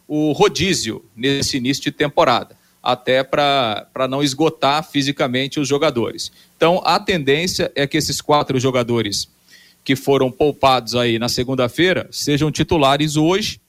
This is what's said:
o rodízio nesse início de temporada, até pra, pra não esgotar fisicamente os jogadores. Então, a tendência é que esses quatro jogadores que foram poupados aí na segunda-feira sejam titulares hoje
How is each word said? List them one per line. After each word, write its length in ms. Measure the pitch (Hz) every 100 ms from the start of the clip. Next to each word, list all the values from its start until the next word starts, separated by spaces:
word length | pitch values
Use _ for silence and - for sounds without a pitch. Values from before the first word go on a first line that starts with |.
| -
o 260 | 151 151
rodízio 720 | 143 202 - 185 160 110 98 - 107
nesse 400 | 131 139 131 139
início 280 | 120 135
de 60 | -
temporada, 680 | - 147 156 156 113 - - _ _
até 400 | - 123 - 131
pra, 640 | 131 151 143 139 117 104 -
pra 140 | 120 131
não 160 | 135
esgotar 600 | 147 131 156 151 139 147
fisicamente 760 | 151 143 135 139 143 127 135 156
os 80 | 135
jogadores. 640 | 143 156 131 101 - - - _ _
Então, 260 | 160 180
a 160 | - 180
tendência 720 | 202 185 135 143 180 - 175
é 120 | - 139
que 100 | 160
esses 240 | 143 -
quatro 400 | - 147 - 135
jogadores 680 | 127 127 117 120 104 101 - _ _ - - _
que 140 | - 131
foram 340 | - 139 131
poupados 640 | - 151 139 135 127 113
aí 240 | 120 120 113
na 120 | 117
segunda-feira 760 | - 123 135 123 - 175 147 -
sejam 400 | - - 147 151
titulares 680 | - 151 175 135 143 151 147
hoje 440 | 156 190 214 -